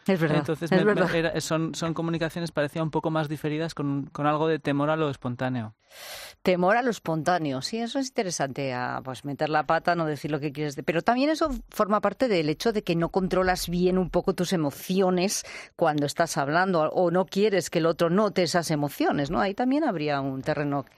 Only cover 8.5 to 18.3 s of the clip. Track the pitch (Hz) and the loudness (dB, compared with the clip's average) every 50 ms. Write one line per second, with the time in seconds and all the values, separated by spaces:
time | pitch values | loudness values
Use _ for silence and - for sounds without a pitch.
8.5 | 120 147 139 135 123 123 123 127 127 127 117 131 127 - - 143 131 - 156 147 | -2 -4 -4 -4 -2 -2 -4 -4 -4 -6 -6 -8 -10 -8 -8 -8 -4 -2 -2 0
9.5 | 156 151 147 - 160 165 - 175 170 170 160 151 147 135 - 147 156 139 147 156 | 0 0 2 2 0 2 2 2 0 2 0 -2 -2 -4 -4 -4 -4 -2 -4 -4
10.5 | 131 147 151 147 139 156 - - 151 170 - - 240 254 277 302 320 294 330 302 | -4 -4 -6 -4 -4 -6 -4 -2 -2 0 2 2 2 2 2 0 0 0 0 -2
11.5 | 262 226 - - - - 214 190 214 208 - 202 202 - 269 240 202 170 156 147 | -4 -6 -10 -8 -2 -2 0 2 2 2 0 0 0 0 0 2 2 2 2 0
12.5 | 151 - - 233 202 214 - - 165 165 170 160 - 196 185 175 185 185 185 185 | 0 0 0 0 0 0 0 0 0 0 0 0 0 0 0 2 2 2 2 2
13.5 | 180 180 - 170 175 175 180 180 185 185 180 - - 180 175 196 180 - 175 - | 2 0 -2 -2 0 2 2 4 4 2 2 2 0 0 2 0 0 0 0 0
14.5 | 196 170 151 143 - - - - 185 190 190 180 185 175 180 208 - - - - | 0 0 0 -2 -4 -6 -6 -2 2 2 4 4 4 2 2 0 0 -4 -6 -8
15.5 | - - - - _ - 165 160 147 147 143 139 - - 170 151 - 156 139 139 | -14 -16 -16 -10 _ 0 2 2 2 2 0 0 2 0 0 0 0 -2 0 2
16.5 | 151 175 185 196 180 160 156 156 - - 180 170 170 185 190 - - 196 208 220 | 2 2 2 4 4 2 2 2 2 2 2 2 4 2 0 0 2 2 2 4
17.5 | 196 180 - - - 170 160 165 165 - 170 165 175 208 220 202 | 2 2 0 0 0 2 2 2 2 2 2 2 4 4 2 2